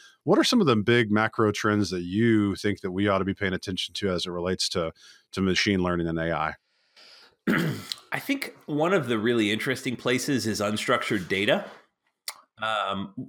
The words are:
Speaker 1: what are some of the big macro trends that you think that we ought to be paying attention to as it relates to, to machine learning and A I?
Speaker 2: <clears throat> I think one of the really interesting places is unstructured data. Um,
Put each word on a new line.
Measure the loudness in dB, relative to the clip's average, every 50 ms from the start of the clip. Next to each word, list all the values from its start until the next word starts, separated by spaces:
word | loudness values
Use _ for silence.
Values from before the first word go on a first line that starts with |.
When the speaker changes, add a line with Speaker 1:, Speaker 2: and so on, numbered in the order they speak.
| -20 -20 _ _ 0
Speaker 1:
what | 2 2 4
are | 4
some | 4 4 4
of | 4
the | 4 4
big | 4 4 4 4 4 4 4
macro | 2 2 2 2 2 2 2 2
trends | 2 2 2 2 2 2 2 0
that | -2 -4
you | -4 -2 0 2 4 4 4 4 4 2 0
think | 0 -2 -2 -2 -2
that | -4 -4
we | -2 0 2 2
ought | 2 2
to | 0
be | -2 -2
paying | -2 -2 -2 -2
attention | -4 -4 -6 -6 -6 -6 -6 -6
to | -4 -2 -2
as | -2 -2 -4
it | -4
relates | -6 -4 -2 -2 -2 -2 -2 -2
to, | -2 -2 -2 -4 -6 _ -18 -20 -20 _ _ _
to | -4 0
machine | 0 2 2 2 2 2 2 2
learning | 2 0 0 0 -2 -2
and | -2 -2
A | -2 -2
I? | -2 -2 -2 -4 -6 -8 _ _ _ _ _ _ _ -20 -20 -20 -20 -20 -20 -20 _ _ _ -2
Speaker 2:
<clears throat> | 0 0 0 -2 -4 -6 -8 -10 -12 -12 -10 _
I | -8 -6
think | -4 -4 -6 -6 -6 -10 -14 -14 -10
one | -6 -2 0 0 2
of | 2 0 0 0
the | 0 0
really | 2 2 2 2 2 2
interesting | 2 0 -2 -4 -4 -4 -4 -6 -6
places | -4 -2 0 0 0 0 0 0 0 0
is | -2 -2 -2
unstructured | -2 -2 -2 -2 0 0 0 0 0 0 -2 -2 -2
data. | -2 -2 0 2 2 2 0 -2 -6 -14 -20 _ _ _ _ _ _ _ _ _ -14 -14 -14 -18 _ _ -6
Um, | -4 -2 -2 -2 -2 -2 -4 -4 -6 -8 -10 -12 -12